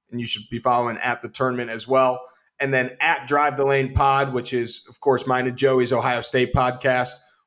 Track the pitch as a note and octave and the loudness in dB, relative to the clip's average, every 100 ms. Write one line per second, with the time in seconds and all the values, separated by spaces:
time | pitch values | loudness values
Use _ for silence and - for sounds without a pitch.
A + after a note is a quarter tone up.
0 | _ A#2+ A#2 - A2 A#2 B2+ B2 A#2+ A2+ | _ -10 -8 -8 -8 -4 0 2 0 -2
1 | B2 A#2+ A2+ - C3 B2 A#2 A2+ A#2+ C3 | -4 -6 -8 -4 -2 -2 -6 -8 0 2
2 | C3 B2+ - _ _ _ C#3 C3+ B2+ - | 2 0 -8 _ _ _ -2 0 0 -2
3 | D#3 D#3+ B2+ C#3+ D3 C3+ C#3 C#3 C3 C3+ | 0 0 0 2 2 2 2 2 0 2
4 | C#3 C3+ C#3 B2+ A#2+ B2 A#2 - - B2 | 2 2 2 -2 -4 -4 -4 -8 -16 -4
5 | C#3+ B2+ C3+ B2+ B2+ A#2+ C3+ C3 B2 B2 | 0 2 2 0 0 0 2 4 2 2
6 | B2 B2 A#2 B2+ B2 C#3 B2+ B2 C3+ B2+ | 0 -2 -2 0 2 2 0 0 0 0
7 | B2 - - _ | 0 -6 -16 _